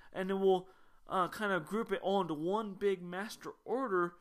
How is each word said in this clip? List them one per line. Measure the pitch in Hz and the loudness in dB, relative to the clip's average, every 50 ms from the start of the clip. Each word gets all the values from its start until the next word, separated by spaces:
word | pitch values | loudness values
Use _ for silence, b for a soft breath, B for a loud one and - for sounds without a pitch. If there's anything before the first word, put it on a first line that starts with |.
| B B | B B
and | - 185 190 190 | -8 -4 -2 -2
it | 196 | 0
will, | 190 196 190 190 180 185 B B B B B B B - - | 4 6 6 6 4 2 B B B B B B B -8 -2
uh, | - 190 175 165 | 0 0 0 0
kinda | - - 214 202 190 175 | -2 -2 0 0 0 0
group | 151 - 185 226 226 190 | 0 -2 -2 -4 -2 -2
it | 190 - | -2 -2
all | - 185 196 196 | 0 2 2 2
into | 180 160 | 2 0
one | 156 147 160 180 202 220 220 202 | -2 -2 0 0 0 0 -2 -4
big | 185 196 202 202 196 180 | -4 -2 0 0 0 0
master | 175 175 180 185 208 226 - - - 151 - - - | -4 -8 -8 -8 -8 -10 -12 -12 -14 -14 -14 -12 -6
order. | - 214 262 269 226 190 180 175 175 b b | -4 -2 -2 0 0 2 2 2 0 b b